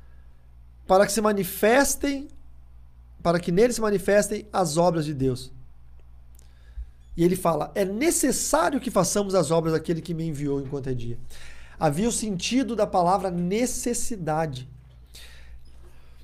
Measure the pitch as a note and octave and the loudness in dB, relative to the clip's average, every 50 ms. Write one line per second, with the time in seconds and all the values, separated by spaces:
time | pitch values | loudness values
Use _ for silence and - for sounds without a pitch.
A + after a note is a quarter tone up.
0 | - - - - - - - - - - - - - - - - - - F#3 F#3+ | -20 -20 -20 -20 -20 -20 -20 -20 -20 -20 -20 -20 -20 -20 -20 -12 2 4 6 6
1 | G3+ G3 - A3+ G#3 G#3+ G#3+ G3 F#3 F#3 - - - G#3+ A#3+ C4+ C#4 C#4 - - | 6 4 2 2 2 2 2 2 0 -2 0 2 4 6 6 6 4 4 0 -2
2 | - C#4+ C#4 C4+ C#4+ - - - - - - - - - - - - - - - | -2 -2 -2 -4 -6 -10 -14 -18 -18 -20 -20 -20 -20 -20 -20 -20 -20 -20 -20 -20
3 | - - - - - F3 E3+ F3 F3 - E3+ F#3 A#3 B3+ A#3 A3+ A3 G#3+ G#3 F#3 | -20 -20 -16 -2 0 0 0 2 0 0 4 4 4 4 4 0 0 0 0 0
4 | - - G3 G#3 G3+ G#3 A3+ G#3 - - - G3+ F#3 D#3 D3 E3+ E3+ F3+ E3 E3 | 2 4 4 4 4 2 -2 -8 -8 -4 -2 -2 0 2 2 4 4 4 2 2
5 | D3+ D3+ D#3 B2+ C3+ C3 B2 - - - - - - - - - - - - - | -2 -4 -4 -2 -2 -2 -2 -2 -6 -12 -16 -16 -18 -18 -20 -20 -20 -20 -20 -20
6 | - - - - - - - - - - - - - - - - - - - - | -20 -20 -20 -20 -20 -20 -20 -20 -20 -20 -20 -20 -20 -16 -12 -12 -12 -12 -14 -20
7 | - - - D#3+ E3+ F3+ F#3 F#3 - E3+ D#3+ D3 D#3 - - G#3+ G3 F#3 G3 A3 | -18 -10 -2 2 2 2 2 2 2 0 0 0 -2 -4 -2 -2 -2 -2 0 0
8 | C#4+ E4+ - - - C4+ - - - - - D4+ E4+ E4 C#4+ B3+ - A3+ - G3+ | 0 2 2 2 2 0 0 0 0 0 0 2 2 0 0 -2 -4 0 0 2
9 | F3 F3 - G#3 G3+ G3 F#3+ F#3+ D#3+ C3+ E3 E3+ D#3+ E3 D#3+ D#3 D#3 - E3+ D#3+ | 2 2 2 0 0 2 2 2 2 4 2 2 2 2 0 0 0 -2 -4 -4
10 | D#3 - E3+ D#3+ E3 E3 D3+ C3+ D3 C#3+ C#3 C#3 C#3 C3 D3 C#3 B2+ C3+ C3 A#2 | -4 -6 -6 -4 -4 -4 -4 -4 -4 -2 -2 -4 -4 -6 -8 -6 -4 -4 -4 -4
11 | A2+ A#2 A#2 - - - - - - - - - - - - - E3 D#3 C#3+ D#3+ | -4 -4 -6 -6 -8 -10 -10 -12 -12 -12 -14 -14 -16 -16 -6 -2 0 0 2 2
12 | G#3+ A#3+ G#3+ - A3+ G#3+ F#3+ E3+ - - A#3 C4 C4+ G#3 A#3 G3 G#3 - - F#3+ | 0 0 0 -2 -2 -4 -4 -4 -2 0 0 0 0 0 0 0 0 2 2 2
13 | E3+ F3 F#3+ G3+ F3+ F#3+ F3 F3 F3 F3 G3 A3 B3+ B3 - - - B3 A#3+ - | 4 4 4 2 0 -2 -2 -2 -2 0 0 0 0 0 -2 -2 -2 -2 -2 0
14 | - - A#3+ G3 E3 D#3 D3+ D#3 E3 D#3+ B2+ B2 B2+ - - - - - - - | -2 -2 -2 -4 -2 -2 0 0 -2 -2 -4 -8 -12 -14 -18 -20 -20 -20 -20 -20
15 | - - - - - - - - - - - - - - - - - - - - | -20 -20 -20 -20 -18 -18 -18 -18 -18 -16 -16 -16 -18 -18 -18 -18 -18 -18 -18 -20
16 | - - - - | -20 -20 -20 -20